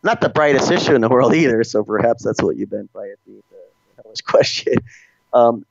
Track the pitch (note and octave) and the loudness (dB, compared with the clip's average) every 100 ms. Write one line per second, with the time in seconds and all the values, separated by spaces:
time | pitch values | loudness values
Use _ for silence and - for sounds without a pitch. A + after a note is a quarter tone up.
0 | - A3+ D3+ D#3 D3+ C3+ - F3+ - C#3 | -2 -2 -2 2 2 2 0 -2 2 2
1 | A2+ B2+ C#3 D#3+ D3 A2+ A2+ A2 G#2 G#2 | 4 4 4 2 2 0 0 -2 -2 0
2 | A#2 A#2 - A2+ F#2+ A#1+ G2+ G#2+ G2+ G2 | 0 0 -4 -2 -2 -4 -8 -10 -12 -16
3 | G2+ G2+ _ G2+ _ F#2+ F2+ _ _ - | -16 -18 _ -20 _ -20 -20 _ _ -20
4 | A2 A2 - - C3+ - - A#2+ A#2+ - | -18 -16 -2 -2 -2 -4 -2 -4 -4 -20
5 | _ _ _ B2 A#2 A#2 - | _ _ _ 2 2 2 -10